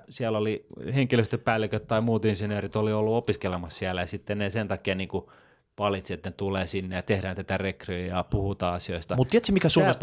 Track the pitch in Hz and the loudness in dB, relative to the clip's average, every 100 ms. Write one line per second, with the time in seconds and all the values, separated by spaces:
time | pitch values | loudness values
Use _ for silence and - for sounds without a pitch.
0 | - - 113 107 107 107 - - 67 131 | -4 -6 -2 0 0 -2 -8 -12 -2 0
1 | 135 120 110 127 - 113 107 107 - 110 | 4 4 4 0 0 2 0 -2 0 2
2 | 117 110 110 95 104 104 98 110 107 107 | 4 4 2 2 0 -2 -2 0 2 2
3 | 107 113 113 101 95 90 82 - 95 90 | 2 2 0 0 -2 -4 -6 -4 -2 -2
4 | 90 101 - 104 101 110 101 95 101 92 | -4 -6 -4 -2 0 -2 -2 -2 0 0
5 | 92 95 - - - _ _ - 101 98 | -2 -4 -6 -14 -20 _ _ -2 0 0
6 | - 85 95 - 98 95 90 98 92 92 | -2 -8 -8 -6 -2 0 -2 -4 -4 -4
7 | - 98 92 92 90 92 95 - - 87 | 0 0 0 -6 -4 -2 -2 -6 -6 -6
8 | 90 90 - 101 98 98 90 90 - 87 | -2 -2 -2 -2 -2 -2 -2 -2 -4 -6
9 | - 120 127 226 220 190 156 - 185 - | -2 0 4 4 4 4 4 6 4 4